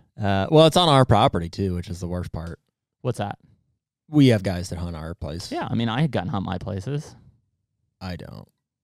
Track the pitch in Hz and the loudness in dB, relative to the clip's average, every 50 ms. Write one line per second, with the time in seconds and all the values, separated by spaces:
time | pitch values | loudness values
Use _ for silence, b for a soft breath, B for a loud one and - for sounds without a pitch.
0 | _ _ _ - 107 98 98 95 95 - 160 151 160 156 - 180 180 160 139 135 | _ _ _ -4 -2 0 2 2 2 4 6 6 6 6 6 4 4 6 6 6
1 | 127 - 110 101 123 143 - 87 85 85 - 101 98 92 87 87 82 - 87 85 | 6 6 6 4 4 2 2 -2 -6 -6 -6 -4 -4 -2 -2 -4 -6 -8 -10 -10
2 | 90 85 90 90 87 - - 82 82 85 80 - _ _ _ _ _ _ _ _ | -8 -8 -8 -8 -8 -8 -10 -12 -12 -12 -14 -16 _ _ _ _ _ _ _ _
3 | - 127 120 - 101 104 - - _ _ _ _ _ _ _ _ _ _ _ _ | -8 -6 -6 -6 -8 -8 -10 -14 _ _ _ _ _ _ _ _ _ _ _ _
4 | _ - 151 151 139 127 113 101 95 101 87 87 90 - 87 82 85 85 85 78 | _ 0 4 6 8 8 6 4 2 -2 -4 -4 -6 -8 -8 -8 -8 -8 -8 -8
5 | 80 80 85 - - 73 80 87 - - 302 349 - - - 110 117 113 107 135 | -10 -10 -10 -10 -10 -10 -10 -10 -10 -8 -8 -8 -6 -4 -2 -2 -2 -2 0 0
6 | 165 143 117 101 90 92 - 98 95 92 92 90 - 98 98 95 92 131 143 147 | 0 0 0 -2 -4 -4 -4 -4 -4 -4 -6 -6 -6 -8 -8 -8 -6 -6 -8 -8
7 | - - - - - - _ _ _ _ _ _ _ _ _ _ _ _ _ - | -8 -12 -18 -20 -20 -20 _ _ _ _ _ _ _ _ _ _ _ _ _ -14
8 | 95 92 87 78 - 50 53 53 - - _ _ _ _ _ _ | -12 -10 -10 -10 -12 -14 -16 -18 -20 -20 _ _ _ _ _ _